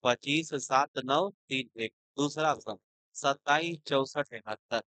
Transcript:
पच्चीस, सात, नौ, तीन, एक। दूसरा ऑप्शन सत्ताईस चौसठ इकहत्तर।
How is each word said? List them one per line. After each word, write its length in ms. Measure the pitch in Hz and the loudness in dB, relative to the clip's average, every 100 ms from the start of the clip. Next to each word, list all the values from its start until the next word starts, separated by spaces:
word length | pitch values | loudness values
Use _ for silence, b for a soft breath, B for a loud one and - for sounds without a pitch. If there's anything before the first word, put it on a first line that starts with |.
पच्चीस, 500 | 127 123 139 151 165 | 2 0 2 0 0
सात, 440 | 147 - 135 143 139 | -6 2 2 2 -2
नौ, 320 | 127 143 196 - _ | 0 0 0 -6 _
तीन, 200 | 131 120 113 | -6 -6 -8
एक। 120 | 113 _ _ - | -8 _ _ -4
दूसरा 360 | 143 147 156 | -4 0 0
ऑप्शन 240 | 127 113 101 _ _ _ - | 0 -6 -12 _ _ _ -4
सत्ताईस 640 | - 139 - 151 170 160 - | -2 -2 2 2 2 -6 0
चौसठ 460 | 139 135 151 139 | 0 2 -2 -6
इकहत्तर। 500 | 117 107 107 _ 117 - | -8 -10 -12 _ -4 -4